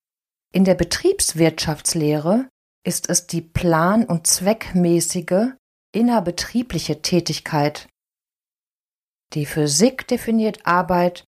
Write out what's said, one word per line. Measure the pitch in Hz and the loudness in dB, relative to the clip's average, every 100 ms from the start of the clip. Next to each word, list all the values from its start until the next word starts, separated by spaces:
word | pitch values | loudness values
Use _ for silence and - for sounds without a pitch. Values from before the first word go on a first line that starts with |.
| _ _ _ _ _ | _ _ _ _ _
In | - | 2
der | 190 170 | 2 2
Betriebswirtschaftslehre | 170 - 349 392 - 156 165 160 165 151 - 170 147 151 156 226 262 _ _ _ - | 0 0 0 0 -2 2 2 2 -6 -4 -4 0 0 0 2 0 0 _ _ _ -8
ist | - - | -6 -2
es | 175 - | -2 -2
die | 170 | -8
plan- | 165 - 175 160 175 220 - | -6 -2 2 2 4 2 0
und | 170 - | -2 0
zweckmäßige | - 185 220 - 180 175 170 165 180 156 185 240 262 _ _ _ | 0 0 -2 -2 0 2 2 0 -6 -2 0 0 -4 _ _ _
innerbetriebliche | 196 240 233 175 170 - 233 - 160 - 147 | 0 2 2 -2 -6 -4 -4 -4 -6 -4 -6
Tätigkeit. | - 175 170 151 - 151 147 151 - _ _ _ _ _ _ _ _ _ _ _ _ _ _ | 0 0 0 -8 -4 -2 -2 -4 -18 _ _ _ _ _ _ _ _ _ _ _ _ _ _
Die | 156 143 | -8 -4
Physik | 160 147 143 233 262 - | -2 0 2 2 0 -6
definiert | 240 - 226 220 208 - | -4 0 0 0 -4 0
Arbeit | 175 180 180 175 180 _ | 0 2 2 0 -2 _